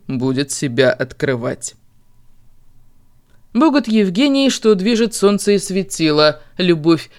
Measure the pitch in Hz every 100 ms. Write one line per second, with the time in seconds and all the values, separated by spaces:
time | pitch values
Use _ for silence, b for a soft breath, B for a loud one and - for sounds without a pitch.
0 | - 135 131 131 139 - 147 120 131 -
1 | 127 - - 123 123 - - - _ _
2 | _ _ - - - - - - - -
3 | _ _ _ _ - 220 311 285 233 220
4 | 196 180 285 277 269 - 220 202 190 226
5 | 226 - 196 202 - 202 - 190 190 -
6 | 160 151 151 151 B B 180 170 151 165
7 | -